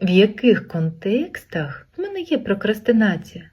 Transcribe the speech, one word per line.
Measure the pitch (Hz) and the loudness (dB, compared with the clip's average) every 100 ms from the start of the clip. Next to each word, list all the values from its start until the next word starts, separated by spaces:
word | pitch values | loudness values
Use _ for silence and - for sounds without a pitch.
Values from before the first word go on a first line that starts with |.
в | 190 | 2
яких | 185 208 - 247 196 - | 4 4 4 4 4 0
контекстах | 165 160 160 190 240 349 - - 165 143 139 - - | -4 -4 -4 -2 -2 -4 -10 -10 -8 -8 -10 -16 -10
в | |
мене | 403 392 | -8 -8
є | 330 302 | -4 -4
прокрастинація? | - 202 214 208 - 233 214 165 - - - | -2 -2 -2 -2 0 2 2 0 -8 -18 -20